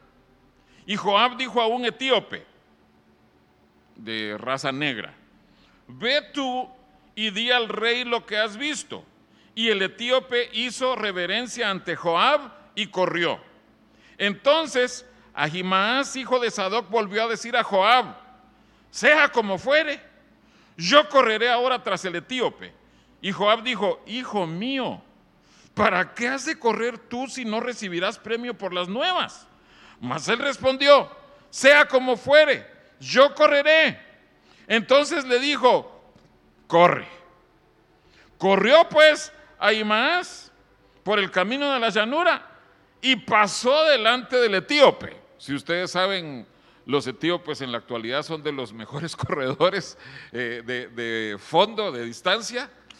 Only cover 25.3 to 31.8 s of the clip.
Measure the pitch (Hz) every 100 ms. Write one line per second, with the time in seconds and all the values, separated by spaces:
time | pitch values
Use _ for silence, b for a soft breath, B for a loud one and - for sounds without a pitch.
25.3 | _ b b b - 214 185 180 - 240
26.3 | 269 262 - 233 208 233 226 - 240 262
27.3 | 262 226 220 247 233 196 170 190 202 214
28.3 | 233 240 - 190 180 180 226 349 359 -
29.3 | - - _ B B B B 123 151 165
30.3 | 233 277 247 262 262 285 277 180 - B
31.3 | B B - 269 294